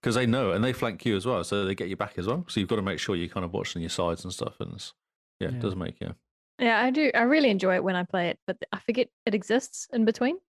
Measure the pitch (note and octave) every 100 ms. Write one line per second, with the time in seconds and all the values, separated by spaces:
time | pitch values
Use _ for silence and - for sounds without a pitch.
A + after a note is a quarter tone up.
0 | - A#2 B2 B2 A2+ F#2 A#2+ A#2+ A#2+ F#2
1 | B2 G2+ G2+ A2+ E2+ G2+ F#2+ F#2+ F2+ F#2+
2 | G#2 - F2+ C#3+ F3 - F#2+ A2 F#2+ E2
3 | - F#2 F2 - F2 G2 F#2 F2 E2 -
4 | F2 E2 F2+ - - - - - - _
5 | _ _ _ _ - B2+ G#2+ F#2 D#2+ -
6 | - - _ _ _ _ A#3+ A3+ B3 C4
7 | D4 - A#3+ D4+ C#4 G3 F#3 F#3 F#3+ F3+
8 | F3+ F#3+ F3 - - F#3 - - - A#3
9 | B3+ _ - G#3 F3+ A#3 - - - B3
10 | A3 A3 B3 F4+ _